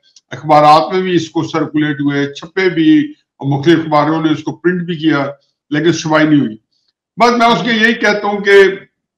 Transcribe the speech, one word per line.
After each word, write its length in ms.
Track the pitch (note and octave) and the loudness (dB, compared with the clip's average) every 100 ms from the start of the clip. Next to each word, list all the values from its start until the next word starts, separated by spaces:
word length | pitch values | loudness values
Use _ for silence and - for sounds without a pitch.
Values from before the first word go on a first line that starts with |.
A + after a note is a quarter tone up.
| _ _ - | _ _ -20
अखबारात 580 | C3+ D3+ D3+ D3+ D#3 D#3+ | -10 2 4 6 4 2
में 80 | F#3 | -2
भी 120 | F#3 | -2
इसको 300 | F3 - E3 | -2 -2 -6
circulate 580 | C#3 D#3+ D3 D3+ D3+ C#3+ | -4 -4 -4 -2 -4 -2
हुए, 240 | C#3+ C#3+ C#3+ | -2 -2 -4
छपे 440 | - F3 F#3+ F#3+ | -8 -8 -2 0
भी, 460 | D#3+ D#3 D3+ - - _ - | 2 2 2 0 -8 _ -10
और 60 | C3+ | -6
मुख्तलिफ 320 | C#3+ E3 E3 | -2 2 2
अखबारों 420 | D#3+ D3+ D3 D#3+ | 2 0 0 -2
ने 100 | D#3+ | -2
इसको 200 | D3 - | -4 -6
print 300 | - F3 F3+ | -6 -4 -4
भी 160 | E3+ E3 | -6 -4
किया, 400 | D#3 C#3+ C#3 C#3+ _ _ - | -2 -2 -4 -10 _ _ -8
लेकिन 200 | D3+ E3 | -2 -2
सुनवाई 320 | D#3+ D#3+ D#3 | -2 -2 -2
नहीं 160 | D#3 D3 | 2 0
हुई। 200 | A#2 G#2+ _ _ _ _ _ - | 0 -8 _ _ _ _ _ 0
बस 120 | A#3+ | 0
मैं 160 | A#3 A#3 | 2 2
उसके 240 | G#3 G#3 | 0 -2
यही 220 | A3+ A3+ | 0 0
कहता 340 | A3+ G#3 G#3 G#3 | 0 0 -2 -4
हूं 120 | G#3 G3+ | -4 4
कि 400 | G3 F#3+ - - _ _ | 6 4 2 -14 _ _